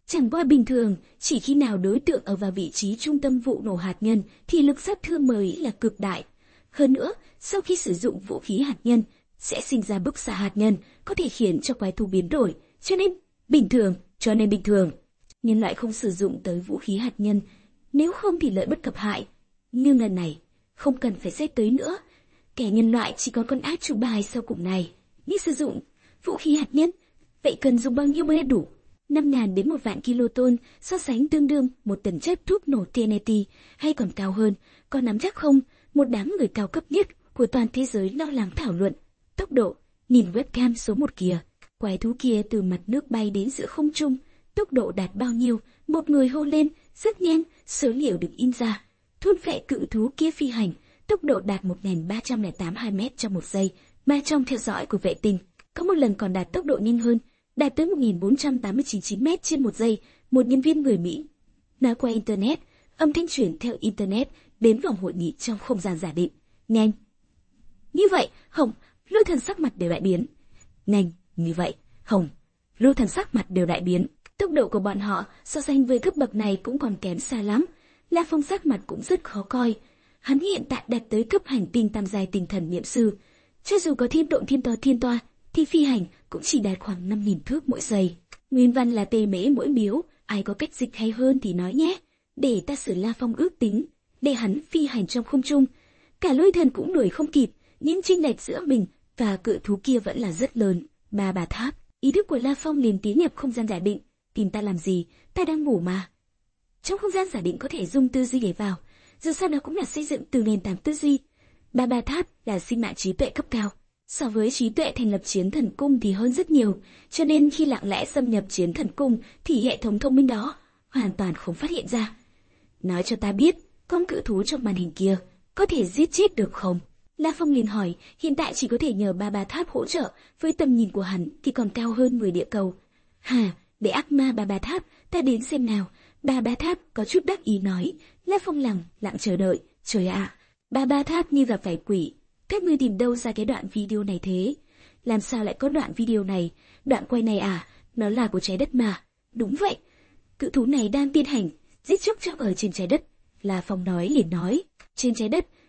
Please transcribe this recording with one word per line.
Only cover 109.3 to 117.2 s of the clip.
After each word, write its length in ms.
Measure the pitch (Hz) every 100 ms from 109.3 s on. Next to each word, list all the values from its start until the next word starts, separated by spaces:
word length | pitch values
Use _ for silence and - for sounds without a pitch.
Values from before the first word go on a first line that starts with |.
sao 180 | 302 370
nó 100 | 294
cũng 160 | 285 349
là 100 | 311
xây 200 | 302 294
dựng 180 | 302 -
từ 120 | 254
nền 160 | 214 208
tảng 180 | 196 185
tư 160 | 302
duy. 260 | 294 294 269 _ _ _ _ _
Ba 120 | 247 254
bà 160 | 240
tháp 260 | 226 311 359 _ -
là 140 | 190
sinh 220 | - 233
mạng 140 | 208 -
trí 180 | 190
tuệ 160 | 185 -
cấp 160 | - -
cao. 200 | 233 208 - _ _ -
So 220 | - 262
với 220 | 214 220
trí 180 | - 226
tuệ 220 | 269 311 -
thành 160 | 220
lập 100 | 196
chiến 280 | - 190 185
thần 180 | 302 220 -
cung 220 | 285 254
thì 120 | 208
hơn 220 | 190 240
rất 180 | 262 349
nhiều, 260 | 294 214 185 - - -
cho 140 | -